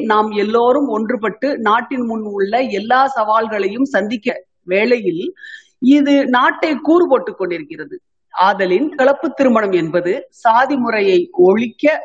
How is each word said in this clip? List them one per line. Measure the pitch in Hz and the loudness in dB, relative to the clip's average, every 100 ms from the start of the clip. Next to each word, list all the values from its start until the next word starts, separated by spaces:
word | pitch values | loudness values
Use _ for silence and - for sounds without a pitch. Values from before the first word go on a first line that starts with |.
நாம் | 220 214 220 208 | 2 0 0 -2
எல்லோரும் | 214 233 240 269 277 | 0 2 2 2 0
ஒன்றுபட்டு | 214 220 240 214 - 269 247 | -2 -4 -4 -6 -4 -4 -2
நாட்டின் | 214 226 240 262 240 | 0 0 -2 -6 -6
முன் | 220 214 | -6 -6
உள்ள | 202 196 226 262 | -4 -2 0 -2
எல்லா | 202 214 254 269 | -4 0 2 2
சவால்களையும் | 262 214 220 220 214 196 226 269 | 0 0 0 0 -2 -4 -2 -2
சந்திக்க | 202 208 240 247 - - _ - | -2 -2 -4 -6 -8 -10 _ -4
வேளையில் | 190 226 240 196 165 262 381 - - _ _ 247 | -2 0 0 -2 -4 -6 -12 -18 -20 _ _ 4
இது | 294 277 285 247 | 4 4 2 2
நாட்டை | 247 294 - 339 285 | 2 2 0 -2 -2
கூறு | - 339 359 | 2 2 4
போட்டுக் | 254 - 196 | 2 0 -6
கொண்டிருக்கிறது. | 185 170 151 160 143 123 _ _ _ | -6 -6 -10 -16 -16 -18 _ _ _
ஆதலின் | - 190 196 190 185 302 | 0 0 2 0 0 0
கலப்பு | - 262 277 330 | 0 2 2 -2
திருமணம் | - 262 226 208 | 0 2 2 0
என்பது | 180 160 175 175 247 - | 0 0 -2 -2 -4 -8
சாதி | _ 233 226 277 285 | _ 2 2 2 0
முறையை | 233 220 202 180 175 - | -2 0 2 2 0 2
ஒழிக்க | 180 214 233 - 285 302 | 4 4 0 0 0 0